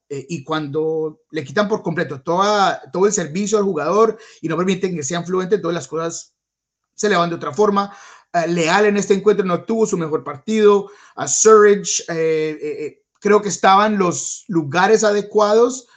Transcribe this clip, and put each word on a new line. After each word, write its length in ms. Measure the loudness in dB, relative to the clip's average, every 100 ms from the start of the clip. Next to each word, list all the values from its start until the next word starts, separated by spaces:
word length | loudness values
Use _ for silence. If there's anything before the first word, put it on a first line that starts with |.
| -14
eh, 180 | -12 -10
y 140 | -10 -6
cuando 760 | -6 -6 -4 -4 -4 -6 -10 _
le 120 | -10
quitan 240 | -6 -4 -2
por 140 | -2
completo 400 | -4 -4 -6 -6
toda, 580 | -4 0 2 2 0 -2 -6
todo 140 | 0 0
el 40 |
servicio 460 | 0 -4 -6 -2 0
al 60 | 0
jugador 540 | -2 0 2 2 0 -12 -10
y 80 | -6
no 80 | -2
permiten 400 | -2 -2 -4 -6
que 80 |
sean 220 | -6 -8 -4
fluentes, 320 | -4 -2 -2
entonces 180 | -2 -6
las 120 | -6
cosas 460 | -6 -6 -8 -16 _ _ _ _ _ _
se 160 | -6 -2
le 80 | 0
van 120 | -2
de 60 | -4
otra 160 | -4
forma. 400 | 0 2 2 -2 -8 -20 -20 _
Eh, 160 | -2 0
Leal 380 | 0 2 2 2
en 120 | 2
este 180 | 0 0
encuentro 300 | 2 2 0
no 180 | -2
tuvo 240 | -2 -2 0
su 100 | -2
mejor 260 | -2 -4
partido, 680 | -6 -12 -4 2 4 4 0 -14 -18 -10
a 120 | -4
Surridge, 760 | 2 6 8 8 4 0 -6
eh, 560 | -4 -2 0 0 -2 -6
eh, 240 | -8 -8 -10
eh, 180 | -12 _ _
creo 220 | 2 2
que 80 | 2
estaban 480 | 0 4 4 4 2
los 460 | 0 -2 -8 -12 -6
lugares 560 | -4 -2 0 2 4
adecuados, 840 | 2 0 -2 0 2 4 2 0 -14